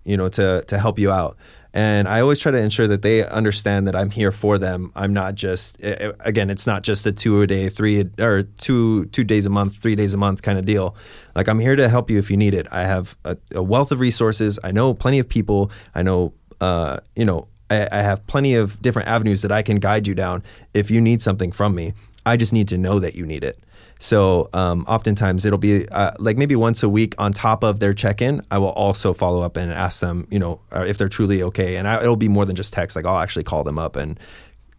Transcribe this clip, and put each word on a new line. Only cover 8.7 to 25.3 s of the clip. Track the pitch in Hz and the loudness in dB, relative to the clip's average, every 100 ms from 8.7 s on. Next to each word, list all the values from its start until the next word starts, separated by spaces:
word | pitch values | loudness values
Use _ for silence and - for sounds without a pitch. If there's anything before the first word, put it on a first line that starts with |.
| 123 113 107 82 | 2 2 0 -2
two | - | -2
days | 107 107 98 | 2 2 2
a | |
month, | 101 101 - | 0 0 -2
three | 117 | -2
days | 107 101 98 | 0 0 0
a | |
month | 101 95 | 0 0
kind | - 98 | -2 -2
of | 95 | 0
deal. | 104 92 - - - - - | 0 -2 -6 -18 -20 -8 -2
Like, | 101 | 0
I'm | 113 | 2
here | 120 139 | 2 4
to | 123 | 4
help | 123 120 | 2 2
you | 104 | 0
if | 98 | 2
you | 101 | 2
need | 104 92 | 2 2
it. | - | -4
I | 90 92 | -4 -2
have | 95 90 - | -2 -4 -10
a, | 78 - - | -8 -8 -8
a | 92 | -6
wealth | 95 120 143 | 0 2 2
of | 127 | 0
resources. | 123 - 113 107 107 104 | 0 2 0 2 -2 -2
I | 92 | -2
know | 101 131 113 | 0 2 0
plenty | 127 135 | 0 0
of | 120 | 0
people. | 117 101 101 101 - - | -2 0 0 0 -4 -10
I | - | -4
know, | 92 92 87 - _ - | 0 0 -2 -6 _ -4
uh, | 92 85 78 - - - | -2 0 -2 -6 -10 -2
you | |
know, | 110 82 - - - | 0 0 -6 -18 -2
I, | 107 101 | -2 0
I | 101 | 0
have | 101 98 - | 0 -2 -2
plenty | 143 139 120 | 0 2 2
of | 101 - | 0 -2
different | 127 113 - | -2 0 0
avenues | 117 107 98 | 0 2 0
that | 101 | 0
I | 107 | 0
can | 110 104 | 2 0
guide | 98 107 101 | 2 0 0
you | 92 | -2
down | 92 90 - - - | -4 -6 -10 -20 -4
if | 104 104 | -2 2
you | 113 | 2
need | 113 117 | 4 2
something | - 95 87 | 0 -2 -4
from | - 104 90 | -2 -2 0
me. | 82 - - - - | -4 -10 -16 -6 0
I | 120 | 2
just | 110 | 2
need | 113 104 | 2 0
to | 90 | 0
know | 92 101 | 0 0
that | 87 | 0
you | 90 80 | -6 -8
need | 76 | -6
it. | 67 - _ - - - | -8 -8 _ -20 -20 -10
So, | - 107 95 90 - | 0 4 4 4 0
um, | 92 90 87 - | 0 0 -2 -2
oftentimes | 113 110 101 98 | -2 0 0 0